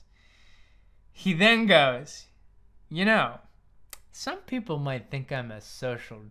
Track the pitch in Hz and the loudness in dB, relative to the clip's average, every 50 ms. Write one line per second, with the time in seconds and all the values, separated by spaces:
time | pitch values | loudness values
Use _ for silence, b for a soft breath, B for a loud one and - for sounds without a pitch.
0 | - _ b b b b b b b b b b b b b b b b b b | -20 _ b b b b b b b b b b b b b b b b b b
1 | b - - - - 190 170 156 202 220 226 220 226 202 185 156 143 - 123 123 | b -20 -14 -6 -2 -2 0 4 4 4 6 4 6 6 8 8 8 6 2 -2
2 | 151 - - - - _ _ _ - - _ - - - - - - - 156 165 | -6 -12 -16 -20 -20 _ _ _ -20 -20 _ -20 -20 -20 -20 -20 -18 -10 -4 0
3 | 190 214 220 196 143 117 - - - - - _ _ _ _ - - - - - | 2 4 4 4 2 0 -2 -10 -20 -20 -20 _ _ _ _ -20 -20 -20 -20 -20
4 | - - - - - 269 349 392 - - 254 254 208 - 160 143 143 139 131 123 | -20 -20 -18 -12 -8 -8 -8 -8 -8 -6 -6 -6 -4 -4 -4 -4 -4 -4 -6 -6
5 | 104 - 143 139 131 - 143 131 120 117 107 107 - - - - 131 127 120 117 | -8 -8 -10 -10 -8 -6 -8 -8 -8 -8 -12 -14 -16 -18 -14 -8 -6 -6 -6 -6
6 | - - 117 107 107 104 | -10 -14 -16 -18 -18 -16